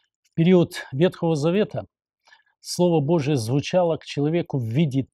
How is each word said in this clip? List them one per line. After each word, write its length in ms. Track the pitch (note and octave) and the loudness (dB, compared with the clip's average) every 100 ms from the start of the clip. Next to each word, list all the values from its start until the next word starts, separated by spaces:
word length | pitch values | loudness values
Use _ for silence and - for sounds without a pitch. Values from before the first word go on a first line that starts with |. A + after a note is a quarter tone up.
| _ _ | _ _
В 120 | _ | _
период 520 | - E3 F3+ E3 - - | 0 4 4 4 -4 -8
Ветхого 460 | C3 F3+ - E3+ D#3 | -2 -2 0 -2 -2
Завета 480 | D#3 F#3+ G3+ A#2 G2+ _ _ _ _ _ _ _ | 0 -2 -2 -6 -12 _ _ _ _ _ _ _
Слово 400 | - - F3 E3 | -10 -2 2 2
Божие 380 | C#3+ E3+ C3+ C#3+ | 2 0 0 -2
звучало 580 | A2 C#3+ - F3+ F3 D#3 | 0 -2 0 0 0 -2
к 80 | |
человеку 540 | - - C#3+ E3+ - C#3 | -6 -4 -2 -2 -2 -4
в 80 | A2+ | -2
виде 420 | A#2+ D#3+ C3 - | 0 0 0 -4